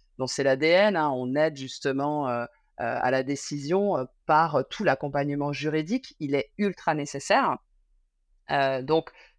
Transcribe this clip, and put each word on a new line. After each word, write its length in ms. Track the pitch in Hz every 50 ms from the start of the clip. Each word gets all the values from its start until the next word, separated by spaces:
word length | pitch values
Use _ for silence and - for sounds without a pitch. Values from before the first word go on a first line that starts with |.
| _ _ _ -
dont 80 | 131
c'est 160 | 127 - - 139
l'A 140 | 135 131
D 100 | 131 147
N, 300 | 160 170 180 202 214 202
hein. 140 | 170 156 147
On 260 | 135 127 127 127 131
aide 200 | 147 156 160 151
justement, 720 | 139 135 131 - - - 143 135 135 139 147 151 151 147 131
euh, 140 | 120 120 120
euh, 40 | 117 _ _ _ _ _ -
à 320 | - 117 123 120 - 127 127
la 100 | 131 135
décision, 760 | 131 143 139 - - 151 147 139 143 175 196 202 208 185
euh, 80 | 139 131 - _ _ _
par, 300 | - 156 151 165 160 151
euh, 60 | 170 143 -
tout 140 | - - 214
l'accompagnement 720 | 165 - - - 143 139 143 143 143 143 143 143 143 143
juridique. 640 | 131 143 156 151 156 156 160 220 262 - - - -
Il 160 | 156 139 139
est 160 | 139 - - _ -
ultra 360 | 208 202 180 - - - 156
nécessaire. 640 | 151 143 147 - 139 - - 196 254 269 196 135 - _ _ _ _ _ _ _ _ _ _ _ _ _ _ _ _ _ -
Euh, 320 | 147 143 139 135 135 131 127
donc, 280 | 135 156 165 160 - - - - _ _